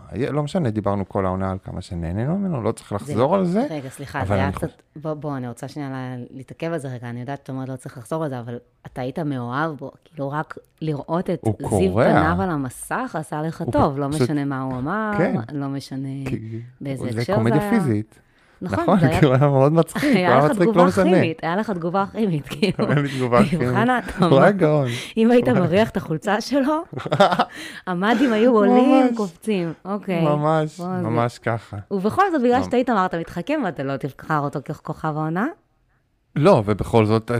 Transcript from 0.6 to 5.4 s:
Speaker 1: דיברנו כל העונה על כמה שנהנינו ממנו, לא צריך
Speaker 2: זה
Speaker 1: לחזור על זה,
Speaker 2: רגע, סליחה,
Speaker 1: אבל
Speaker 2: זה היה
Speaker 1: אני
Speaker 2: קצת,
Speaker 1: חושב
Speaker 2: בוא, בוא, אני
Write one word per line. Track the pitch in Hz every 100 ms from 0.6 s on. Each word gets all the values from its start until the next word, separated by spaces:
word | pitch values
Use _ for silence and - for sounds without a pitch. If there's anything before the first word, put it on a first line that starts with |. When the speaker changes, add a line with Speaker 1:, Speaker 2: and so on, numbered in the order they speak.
| 139
Speaker 1:
דיברנו | 107 98 101 95
כל | 104 95
העונה | 92 95
על | 95
כמה | - 87
שנהנינו | - 87 82 95 127 190
ממנו, | 196 147
לא | 104
צריך | - -
Speaker 2:
זה | 123
Speaker 1:
לחזור | 135 110 135 196
על | 180
זה, | 190 285
Speaker 2:
רגע, | 151 131
סליחה, | - 139 143
Speaker 1:
אבל | 98
Speaker 2:
זה |
היה | 101 95
Speaker 1:
אני |
Speaker 2:
קצת, | 92 160
Speaker 1:
חושב | - _ -
Speaker 2:
בוא, | 151
בוא, | 151 151
אני | 139